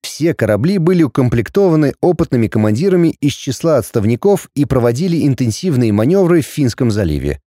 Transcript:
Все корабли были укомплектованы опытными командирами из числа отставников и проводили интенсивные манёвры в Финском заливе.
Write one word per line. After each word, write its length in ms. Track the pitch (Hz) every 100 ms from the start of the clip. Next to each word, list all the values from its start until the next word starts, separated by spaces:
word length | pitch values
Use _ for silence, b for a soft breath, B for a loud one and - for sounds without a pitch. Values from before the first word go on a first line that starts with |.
Все 300 | - - 160
корабли 460 | 147 107 104 151 202
были 240 | 160 180
укомплектованы 880 | 147 - 123 117 110 - 196 156 143 -
опытными 460 | 170 165 165 127 110
командирами 680 | 117 107 107 196 185 165 -
из 120 | 147
числа 440 | - - 123 170 143
отставников 720 | 107 117 104 123 202 196 - -
и 100 | 139
проводили 640 | 127 117 120 185 170 143
интенсивные 680 | 123 123 - 185 131 117
манёвры 480 | 104 120 196 175 175
в 40 | -
Финском 420 | - 131 - 123
заливе. 500 | 104 90 73 69 67 _